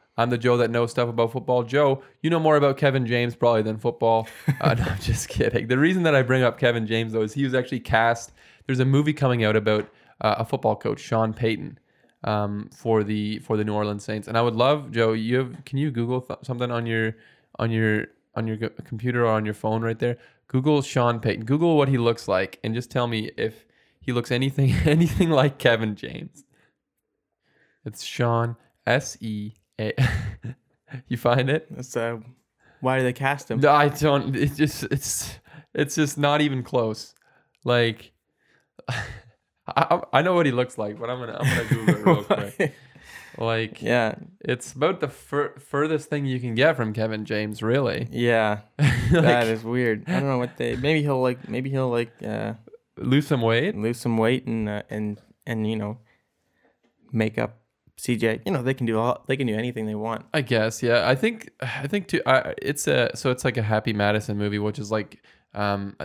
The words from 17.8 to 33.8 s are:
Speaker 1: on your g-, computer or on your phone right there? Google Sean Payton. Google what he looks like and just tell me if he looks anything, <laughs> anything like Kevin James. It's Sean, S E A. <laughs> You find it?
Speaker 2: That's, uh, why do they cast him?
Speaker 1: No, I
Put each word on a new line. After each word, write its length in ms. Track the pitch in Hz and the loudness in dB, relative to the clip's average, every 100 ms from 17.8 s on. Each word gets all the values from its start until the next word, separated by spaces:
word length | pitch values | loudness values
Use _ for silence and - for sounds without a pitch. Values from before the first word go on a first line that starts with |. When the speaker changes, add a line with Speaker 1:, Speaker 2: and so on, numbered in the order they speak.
| 110 107 - _ _ - | 2 2 -2 _ _ -6
Speaker 1:
on 100 | 113 | -4
your 120 | 107 | -4
g-, 120 | 113 - | -6 -8
computer 420 | - 113 123 120 117 | -12 -6 -2 2 2
or 40 | |
on 140 | 110 107 | 2 0
your 80 | |
phone 280 | 104 110 110 | -4 -2 -2
right 160 | 113 113 | -2 -2
there? 200 | 123 120 - _ _ | -2 -4 -10 _ _
Google 320 | 131 143 147 | 0 2 2
Sean 400 | 135 - 120 117 | 0 0 2 2
Payton. 240 | 110 101 110 | -2 -2 0
Google 320 | 143 170 156 | 2 4 4
what 100 | 135 | 4
he 100 | 131 | 4
looks 300 | 117 117 - | 2 0 0
like 320 | 92 95 - | 0 0 -4
and 100 | 113 113 | -6 -6
just 160 | 120 | -4
tell 160 | 127 120 | -2 -2
me 240 | 113 107 - | -2 -4 -4
if 280 | 110 - _ _ _ _ | -6 -6 _ _ _ _
he 100 | - | -4
looks 200 | 120 120 | -2 0
anything, 400 | 123 135 135 135 | 0 0 2 2
<laughs> 140 | - 156 | 4 4
anything 440 | 156 170 - 170 | 4 4 2 2
like 280 | 147 143 - | 4 4 4
Kevin 360 | 127 113 113 101 | 2 4 0 -4
James. 480 | - - - - _ _ _ _ _ _ _ _ _ _ _ _ _ _ - | -10 -12 -14 -18 _ _ _ _ _ _ _ _ _ _ _ _ _ _ -16
It's 180 | - | -12
Sean, 540 | - - 120 117 117 117 _ _ - | -10 -2 0 2 0 -4 _ _ 0
S 320 | 127 - - | 0 0 -10
E 320 | 110 107 107 - _ - | -8 -8 -10 -14 _ -6
A. 140 | 110 - | -4 0
<laughs> 60 | 127 - - - 113 127 _ _ _ 127 - | 0 0 -6 -10 -14 -14 _ _ _ -16 -10
You 100 | 120 | -2
find 320 | 120 123 131 | 0 2 2
it? 160 | 156 - | -2 -6
Speaker 2:
That's, 260 | - 127 120 | -16 -8 -4
uh, 220 | 117 117 117 - _ _ _ - | -4 -6 -14 -20 _ _ _ -4
why 160 | 131 131 | 0 2
do 60 | |
they 100 | 127 | 0
cast 360 | 120 135 143 - | 0 -2 -4 -4
him? 80 | 131 | 2
Speaker 1:
No, 120 | 143 | 6
I 180 | 147 | 6